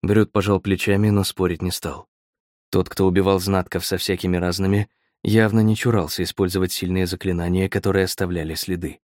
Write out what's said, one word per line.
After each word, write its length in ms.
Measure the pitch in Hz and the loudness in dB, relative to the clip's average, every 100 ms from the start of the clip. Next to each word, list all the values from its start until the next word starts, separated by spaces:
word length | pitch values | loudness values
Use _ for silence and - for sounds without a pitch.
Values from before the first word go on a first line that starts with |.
Брют 300 | 87 104 104 | 2 2 2
пожал 280 | 104 98 95 | 0 2 0
плечами, 500 | 101 92 - 98 107 | 0 -2 0 2 2
но 140 | 101 | 2
спорить 360 | 95 - 90 85 | 0 -2 -2 -2
не 100 | 92 | -4
стал. 380 | - 82 - - _ _ _ _ _ _ | -4 -8 -12 -18 _ _ _ _ _ _
Тот, 180 | 92 90 | -2 -2
кто 180 | - 95 | 0 2
убивал 320 | 92 95 98 | 4 2 2
знатков 460 | 92 98 90 90 | 2 0 0 -6
со 140 | - 92 | -4 -4
всякими 400 | - 92 92 90 | -2 -2 0 0
разными, 500 | 90 87 95 101 107 _ _ _ | 0 0 0 0 -2 _ _ _
явно 380 | - 110 110 110 | 2 4 4 4
не 160 | 110 107 | 2 2
чурался 460 | 120 110 78 - | 2 0 -2 -4
использовать 500 | 87 - 92 92 92 | -6 -2 0 0 -2
сильные 340 | - 90 92 90 | -2 -2 0 -2
заклинания, 600 | 90 95 87 87 92 95 | -2 -4 -2 0 0 0
которые 360 | 101 98 95 | 0 0 2
оставляли 500 | 92 - 92 87 80 | 0 -2 -4 -4 -4
следы. 440 | 78 - 90 78 - | -6 -6 -6 -6 -12